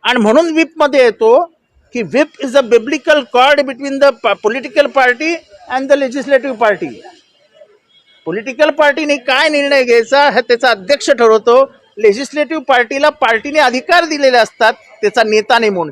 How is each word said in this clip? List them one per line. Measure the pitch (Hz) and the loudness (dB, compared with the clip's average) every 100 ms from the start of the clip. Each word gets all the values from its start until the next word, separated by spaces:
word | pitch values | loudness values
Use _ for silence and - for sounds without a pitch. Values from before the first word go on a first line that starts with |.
आणि | 208 247 | -2 0
म्हणून | 214 254 339 | 2 2 2
व्हिप | 311 320 320 | -2 -2 -2
मध्ये | 294 277 | 0 2
येतो | 240 208 220 254 339 _ _ _ _ | 2 2 2 2 0 _ _ _ _
की | 240 | -10
व्हिप | 190 214 302 _ 269 | -4 -2 -2 _ -2
is | 262 | 0
a | |
biblical | 247 233 226 302 330 302 247 247 | 2 0 0 -6 0 -2 0 0
cord | 262 285 | 2 0
between | 269 247 277 277 | -4 -6 -8 0
the | 277 240 226 | 0 0 -4
pa-, | 202 214 | -4 -4
political | 247 262 269 285 | -6 -6 -4 -2
party | 269 254 240 311 330 _ - - | 0 0 0 -4 -6 _ -20 -10
and | 262 269 | -8 0
the | 285 | 0
legislative | 269 262 254 269 269 226 | 0 -6 -2 -2 -2 -2
party. | 226 190 156 110 - - _ _ _ _ _ _ _ _ _ _ - | -2 -2 -6 -12 -20 -20 _ _ _ _ _ _ _ _ _ _ -10
पॉलिटिकल | 185 226 247 302 | -8 -8 -2 -2
पार्टीने | 294 294 285 302 285 | 2 0 0 -2 -4
काय | 262 262 311 | -2 0 0
निर्णय | 294 285 277 | 0 0 0
घ्यायचा | 247 233 226 269 285 | 2 0 2 2 2
हे | 214 | 0
त्याचा | 240 240 254 | -2 0 0
अध्यक्ष | 220 185 285 - | -2 -2 -4 0
ठरवतो. | 254 233 220 220 240 269 _ _ - | 2 4 2 4 2 2 _ _ 0
लेजिस्लेटिव्ह | 214 202 277 294 277 320 | 0 0 -4 -4 -4 -4
पार्टीला | 262 247 226 277 294 | 0 0 0 0 -2
पार्टीने | 294 240 226 285 302 | 0 -2 -2 -2 0
अधिकार | 262 247 247 349 330 | 0 -2 0 0 0
दिलेले | 302 269 247 | 0 2 2
असतात | 220 _ 220 | 0 _ -2
त्याचा | 233 _ - 208 208 | -2 _ -6 -4 -2
नेता | 220 214 214 240 | 0 0 0 0
नेमून. | 220 190 160 | 0 -2 -8